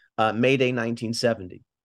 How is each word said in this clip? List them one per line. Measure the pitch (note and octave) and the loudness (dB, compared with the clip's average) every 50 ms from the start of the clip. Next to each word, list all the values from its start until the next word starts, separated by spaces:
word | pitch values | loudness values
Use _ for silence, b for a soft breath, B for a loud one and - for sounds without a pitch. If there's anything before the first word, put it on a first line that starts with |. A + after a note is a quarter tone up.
| b b b - | b b b 0
uh, | A2 A2 G#2 | 0 0 2
May | A2 B2 B2+ C#3 | 2 2 4 4
Day | B2+ C3+ B2 B2+ | 4 2 2 0
nineteen | A#2+ A#2 A#2 A#2 A#2 A#2 A2 A#2 | 0 -2 -4 -4 -4 -6 -6 -4
seventy, | - - A#2 A2+ G#2 F#2 F2+ - - _ _ _ _ | 0 0 0 0 -2 -6 -14 -16 -18 _ _ _ _